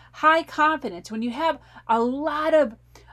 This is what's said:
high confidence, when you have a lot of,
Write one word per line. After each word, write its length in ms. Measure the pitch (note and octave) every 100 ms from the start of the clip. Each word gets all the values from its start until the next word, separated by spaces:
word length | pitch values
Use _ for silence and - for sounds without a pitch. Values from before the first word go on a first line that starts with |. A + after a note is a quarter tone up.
| -
high 320 | - D#4 D#4+
confidence, 680 | D#4+ - D#4 D#4 A#3+ - -
when 100 | A3
you 80 | A#3+
have 260 | A#3 D#4+ D4 - - -
a 120 | A3+
lot 540 | A#3 C4+ D#4 D4 D#4
of, 200 | D#4 C4 - _ - -